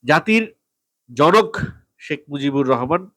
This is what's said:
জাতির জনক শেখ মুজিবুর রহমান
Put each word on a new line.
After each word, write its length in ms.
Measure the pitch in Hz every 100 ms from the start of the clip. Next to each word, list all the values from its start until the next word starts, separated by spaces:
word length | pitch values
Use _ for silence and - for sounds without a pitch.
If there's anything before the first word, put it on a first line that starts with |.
জাতির 520 | 123 156 170 220 220 _ _ _ _ _ _ 120
জনক 340 | 151 202 208 - - - _ _
শেখ 240 | - 151 147
মুজিবুর 380 | 143 139 139 131
রহমান 340 | 123 127 170 185